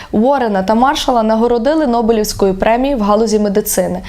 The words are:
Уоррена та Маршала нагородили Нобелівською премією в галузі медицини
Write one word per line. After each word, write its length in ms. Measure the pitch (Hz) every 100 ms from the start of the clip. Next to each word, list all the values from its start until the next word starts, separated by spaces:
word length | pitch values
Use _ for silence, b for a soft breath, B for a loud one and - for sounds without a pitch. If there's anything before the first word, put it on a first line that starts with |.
| B
Уоррена 520 | 208 240 277 233 196
та 120 | 190 220
Маршала 480 | 262 302 - 240
нагородили 640 | 220 220 233 240 254 320 294
Нобелівською 680 | 233 226 226 214 - 196 185
премією 420 | 202 233 269 269
в 40 |
галузі 380 | 202 208 226 214
медицини 640 | 208 196 214 - 180 180